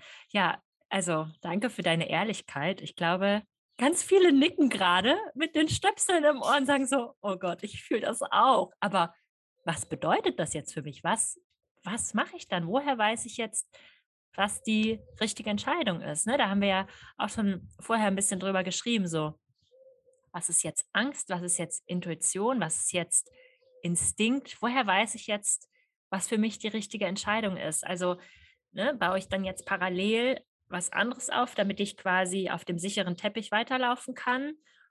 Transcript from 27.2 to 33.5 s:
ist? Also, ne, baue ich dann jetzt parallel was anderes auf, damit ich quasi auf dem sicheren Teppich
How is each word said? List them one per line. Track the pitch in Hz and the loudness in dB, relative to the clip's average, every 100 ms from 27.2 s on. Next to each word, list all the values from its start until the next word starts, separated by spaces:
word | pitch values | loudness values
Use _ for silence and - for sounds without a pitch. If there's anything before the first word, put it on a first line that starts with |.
| - 220 214 185 | -2 0 0 -4
ist? | 156 156 - | -4 -4 -4
Also, | 180 180 175 - - - _ _ | -2 -2 -2 -8 -20 -20 _ _
ne, | - 240 | -4 -2
baue | 269 175 190 | 0 0 0
ich | 190 | -2
dann | 196 | -4
jetzt | 190 190 - | -4 -6 -4
parallel | 190 185 180 202 226 247 254 _ _ - | -2 -2 0 0 2 0 -2 _ _ -10
was | 180 - | -6 -4
anderes | - 240 240 - | 0 0 -2 -4
auf, | 240 247 | -2 -2
damit | - 196 196 | 0 -2 0
ich | 202 - | -4 -4
quasi | 190 180 185 196 190 | 0 2 2 0 -2
auf | 165 | -4
dem | - 175 | -4 -4
sicheren | 190 208 180 170 | -2 -2 -2 -2
Teppich | 208 226 208 | -4 -6 -2